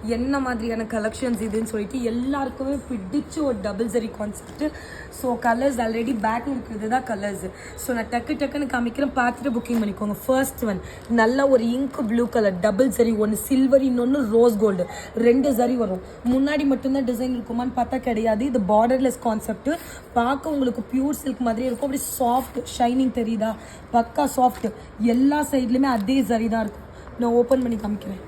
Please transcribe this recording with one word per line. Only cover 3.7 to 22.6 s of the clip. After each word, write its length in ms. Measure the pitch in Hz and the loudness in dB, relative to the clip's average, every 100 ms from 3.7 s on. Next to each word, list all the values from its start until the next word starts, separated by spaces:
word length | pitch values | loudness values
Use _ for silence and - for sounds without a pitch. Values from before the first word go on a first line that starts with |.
| 196 233 | -4 -2
ஜரி 160 | 226 220 - | -2 -4 -8
கான்செப்ட். 460 | 208 202 - - 302 - - - - - | -8 -8 -14 -6 -6 -6 -16 -16 -16 -6
So, 80 | 262 240 240 | -4 0 0
கலர்ஸ் 340 | 233 277 240 226 | 2 2 0 -2
already 280 | 226 233 233 220 | -2 -2 0 0
பேக்ல 260 | 233 277 254 | -2 -4 -6
இருக்கிறது 320 | - 214 220 | -6 -8 -2
தான் 120 | 254 254 | -2 -2
கலர்ஸ். 340 | 202 202 190 185 - - - | -6 -4 -6 -10 -12 -16 -10
So, 120 | - 240 | -4 -4
நான் 120 | 214 240 | -2 -4
டக்கு 200 | 233 302 | -4 -4
டக்குன்னு 260 | 277 285 277 | -2 -2 -2
காமிக்கிறேன், 400 | 254 233 240 277 - | -2 -2 -2 -2 2
பார்த்துட்டு 340 | 240 240 262 233 | 0 0 -2 -2
புக்கிங் 220 | 233 233 | 0 0
பண்ணிக்கோங்க. 340 | 208 190 208 202 - | 0 -2 -4 -4 0
ஃபர்ஸ்ட் 380 | 262 269 - 226 | 2 2 -2 -4
ஒன், 100 | 185 - - - 233 | -4 -6 -16 0 4
நல்ல 260 | 220 262 277 | 4 4 6
ஒரு 100 | 262 233 247 | 6 4 0
இங்க் 220 | 277 - 226 | -2 -2 0
ப்ளூ 160 | 233 240 240 | 0 2 2
கலர், 220 | 208 180 214 | 2 2 0
டபுள் 260 | 196 262 196 | 4 2 4
ஜரி, 160 | 233 220 214 | 2 4 2
ஒன்னு 140 | 214 - | 0 0
சில்வர், 380 | 262 262 269 262 | 2 6 6 4
இன்னொன்னு 340 | 247 240 285 226 226 | 2 2 2 4 6
ரோஸ் 240 | 240 208 | 6 6
கோல்டு, 240 | 214 190 175 - - - 240 | 2 2 -4 -6 -8 2 4
ரெண்டு 280 | 254 285 233 | 6 4 2
ஜரி 160 | 240 247 | 2 2
வரும். 200 | 208 185 - - 240 | 0 -2 -8 -6 0
முன்னாடி 320 | 262 277 294 285 | 2 2 2 2
மட்டும்தான் 360 | 262 269 269 247 | 0 0 0 0
டிசைன் 260 | 226 254 247 | -2 -2 -4
இருக்குமான்னு 400 | 208 233 247 247 | -4 -4 -2 -2
பார்த்தா 200 | 233 254 254 | -2 -2 -2
கிடையாது. 360 | 214 226 214 277 | 0 2 2 2
இது 100 | 240 190 | 0 4
பார்டர்லெஸ் 480 | 214 233 262 262 240 240 | 4 6 4 2 0 -2
கான்செப்ட். 440 | 214 220 214 262 339 - - - 240 | -2 -4 -4 -2 -4 -6 -16 -4 0
பார்க்க 360 | 233 277 320 294 | 2 0 -2 0
உங்களுக்கு 260 | 254 233 - | 0 -2 -4
பியூர் 280 | 254 277 294 | -2 0 -2
சில்க் 180 | 285 226 240 | -6 -2 -2
மாதிரி 180 | 220 254 | 0 -2
இருக்கும். 200 | 240 285 | -2 -2
அப்படியே 160 | 269 - - | -4 -6 -2
சாஃப்ட் 420 | 247 247 262 254 | 2 2 0 -8